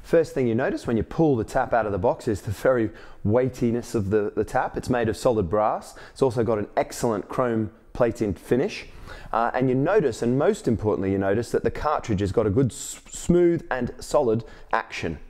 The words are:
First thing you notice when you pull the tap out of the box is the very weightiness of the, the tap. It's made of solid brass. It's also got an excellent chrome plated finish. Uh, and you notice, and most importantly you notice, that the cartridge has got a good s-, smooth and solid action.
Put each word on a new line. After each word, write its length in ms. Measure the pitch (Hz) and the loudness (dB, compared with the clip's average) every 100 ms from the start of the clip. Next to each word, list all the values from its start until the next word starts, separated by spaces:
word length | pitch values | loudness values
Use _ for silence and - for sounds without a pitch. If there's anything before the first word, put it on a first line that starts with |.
First 300 | - 165 156 | 2 2 2
thing 140 | 143 123 | 0 0
you 80 | |
notice 320 | 113 160 311 - | 2 0 -2 -2
when 100 | 113 | -2
you 60 | |
pull 340 | - - 160 123 | -2 2 2 2
the 80 | |
tap 300 | 101 135 120 | 0 -2 2
out 100 | 120 | 2
of 80 | 107 | 2
the 60 | 98 | 0
box 300 | 113 165 - | 0 0 -2
is 120 | 101 | -2
the 100 | - | -4
very 380 | 101 135 123 110 - - - | 0 2 2 0 -4 -18 -4
weightiness 680 | 101 117 127 - 120 117 - | 2 2 2 0 0 0 -2
of 140 | 120 98 | -4 2
the, 240 | 107 104 | 2 2
the 80 | - | -2
tap. 360 | 107 127 185 - | 0 0 -2 -6
It's 100 | - | -2
made 220 | 123 113 | 0 0
of 80 | 101 | 0
solid 320 | 135 110 85 | 2 2 2
brass. 440 | 104 107 175 - - - | 2 2 0 -8 -20 -20
It's 100 | - | 0
also 200 | 131 113 | 0 2
got 140 | 117 107 | 0 0
an 100 | 104 - | 0 -2
excellent 500 | - - 123 104 - | -2 -2 -2 -2 -4
chrome 420 | - 127 113 107 - - | -2 0 0 -2 -8 -20
plated 460 | - 120 - 107 90 | 0 0 2 -2 -2
finish. 480 | - 120 190 - - - - - - | 0 0 2 -4 -14 -18 -16 -16 -4
Uh, 160 | 110 117 | 0 0
and 160 | 131 131 | 2 2
you 60 | |
notice, 480 | 127 151 214 143 107 | 2 4 2 2 0
and 160 | 117 131 | 0 2
most 280 | 170 214 - | 2 2 0
importantly 460 | 110 107 90 95 | 0 0 0 0
you 60 | 98 | 0
notice, 320 | 98 104 117 | 2 0 0
that 120 | - | -2
the 80 | 117 | -2
cartridge 500 | - 147 147 - 98 | -2 -2 -2 -2 -2
has 120 | 101 | 0
got 140 | 107 107 | 0 2
a 40 | |
good 220 | 98 131 | 2 0
s-, 300 | - - - - | -2 -14 -14 -16
smooth 560 | - - 175 175 170 - | -10 2 4 4 2 -2
and 220 | 127 - - | -6 -6 -10
solid 440 | - 147 127 113 - - - | -2 2 2 0 -4 -20 -4
action. 460 | 110 - - 90 78 | -4 -4 -8 -8 -8